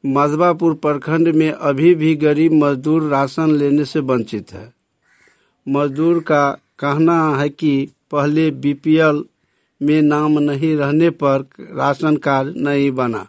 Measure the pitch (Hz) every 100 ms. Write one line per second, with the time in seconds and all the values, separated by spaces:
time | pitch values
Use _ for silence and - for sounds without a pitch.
0 | 139 139 147 151 175 170 170 156 151 143
1 | 151 160 165 156 156 151 151 139 165 170
2 | 156 151 151 147 160 156 143 135 147 160
3 | 156 139 135 - 156 151 143 143 143 160
4 | 131 127 110 107 - 95 113 _ _ _
5 | _ _ _ _ _ _ - 139 147 135
6 | 165 170 160 147 143 - _ - 143 143
7 | 160 165 156 139 143 143 156 139 139 _
8 | _ 147 147 151 160 135 139 139 156 156
9 | 156 147 - _ _ _ _ _ 143 156
10 | 151 147 151 151 147 139 160 151 143 151
11 | 170 165 143 135 135 - - 151 139 139
12 | 156 151 143 135 135 185 143 143 139 131
13 | 123 107